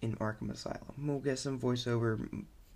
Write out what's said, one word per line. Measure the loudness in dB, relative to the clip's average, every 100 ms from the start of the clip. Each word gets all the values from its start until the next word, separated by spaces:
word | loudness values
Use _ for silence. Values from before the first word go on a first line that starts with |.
in | -2 0
Arkham | 0 0 -4
Asylum. | -4 -4 -6 -8 -4 0
We'll | 0
get | 2 0
some | 0 0
voiceover | 2 2 4 4 4 2 0 -4 -8 -14 -20